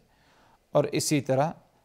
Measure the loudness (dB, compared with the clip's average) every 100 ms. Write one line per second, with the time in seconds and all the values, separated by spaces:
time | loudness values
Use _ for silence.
0 | _ _ _ _ _ _ _ -2 0 -2
1 | 0 0 0 0 0 -4 _ _